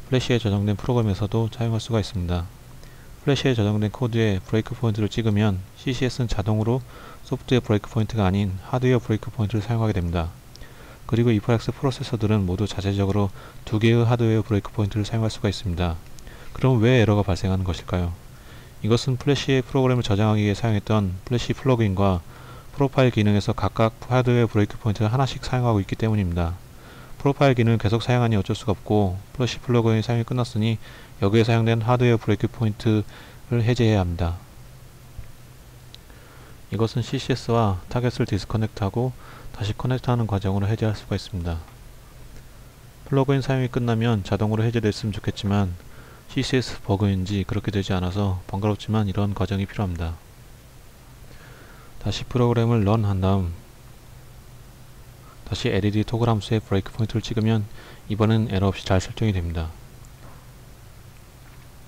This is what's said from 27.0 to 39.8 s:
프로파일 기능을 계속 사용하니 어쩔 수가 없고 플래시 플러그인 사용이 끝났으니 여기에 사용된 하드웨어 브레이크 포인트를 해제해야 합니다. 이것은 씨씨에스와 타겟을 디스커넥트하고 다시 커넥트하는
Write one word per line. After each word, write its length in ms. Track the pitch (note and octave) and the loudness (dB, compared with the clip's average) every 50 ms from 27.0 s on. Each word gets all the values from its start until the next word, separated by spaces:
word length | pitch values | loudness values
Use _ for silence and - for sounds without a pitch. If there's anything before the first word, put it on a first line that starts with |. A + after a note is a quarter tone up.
| - - - - | -18 -16 -10 -2
프로파일 340 | - C#3+ C#3 - C#3+ C#3 C3 | 0 0 2 4 4 4 6
기능을 240 | A#2+ A#2 A#2 A#2 A2 | 4 4 4 4 2
계속 260 | - G2+ A2 A2+ G#2 | 2 2 0 0 0
사용하니 320 | - B2 B2 A#2+ A2+ A2 | 0 2 2 2 2 2
어쩔 200 | G2+ F#2+ - A#2 | 2 0 0 -4
수가 180 | - - A2+ F#2 | -4 -2 -4 -4
없고 440 | - - - G#2+ G#2+ G#2 F#2 F#2 F#2+ - - - | -4 -2 0 2 2 4 2 0 -4 -8 -10 -4
플래시 260 | - B2+ A#2 - - | -4 -2 -2 -4 -4
플러그인 420 | - - A#2+ A#2+ A2+ A2+ A2 A2 | -4 0 2 2 4 4 2 2
사용이 240 | G#2+ - A#2+ A#2 A#2 | 0 0 0 -2 -2
끝났으니 540 | - B2+ B2 A#2+ - - G#2+ G#2+ A2+ A2+ - - - - - - - - - | -2 -2 -2 -4 -2 -2 0 0 0 0 -2 -6 -12 -18 -20 -20 -20 -6 -2
여기에 240 | G2 G2 G#2 A#2 A2+ | 0 4 4 4 4
사용된 360 | A#2 A#2 A#2 A2+ A2+ A#2 A#2 | 4 4 4 4 4 2 2
하드웨어 360 | A2 A#2+ B2 B2 B2+ A#2+ A#2 A2 | 2 2 2 4 4 4 4 4
브레이크 300 | - - G#2 - - G#2 | 2 0 0 0 0 -4
포인트를 560 | - - A#2 G#2+ G#2 - - A#2 A2 G#2+ G2+ - - - - - - - - - | -2 -2 -2 -2 -2 0 0 2 2 2 2 -2 -8 -16 -18 -20 -20 -20 -6 -2
해제해야 500 | A#2+ A#2+ A2 A2+ B2 A#2+ A#2+ A2 G#2+ G2+ | 0 0 2 2 2 4 4 4 4 4
합니다. 340 | F#2 F2 E2+ E2 F2 E2 E2+ F2 - - - - - - - - - - - - - - - - - - - - - - - - - - - - - - - - - - - - - - - - - - - - - - | 2 2 0 -2 -2 -2 -2 -6 -10 -16 -20 -20 -20 -20 -20 -20 -20 -20 -20 -20 -20 -18 -16 -16 -16 -16 -18 -18 -20 -20 -20 -20 -20 -20 -20 -20 -20 -20 -20 -20 -20 -20 -20 -20 -20 -20 -20 -20 -20 -20 -20 -20 -12 -8
이것은 320 | - G#2 A2+ A2+ - B2 A#2 | -4 -2 -2 -2 -2 -4 -4
씨씨에스와 800 | - - C3 - - C3 - - - A#2 A#2 A#2 G2+ F#2+ F2+ - - | -4 -4 -4 -2 -2 -4 -2 0 0 2 2 4 2 0 -2 -4 -4
타겟을 380 | - B2 A#2+ B2 - - B2 - | -4 -2 -2 0 0 0 -2 0
디스커넥트하고 840 | G#2+ F#2+ - - - A2 A2 G#2+ - - G#2+ F#2+ - A#2 B2 B2+ B2 - - - - - - - - | -2 -2 -2 -2 -2 -2 -2 -2 -4 -4 -4 -2 -2 -2 -2 -2 -4 -8 -14 -18 -18 -16 -16 -14 -10
다시 180 | - G#2 G#2+ A2 | -6 -6 -6 -4
커넥트하는 500 | - | -4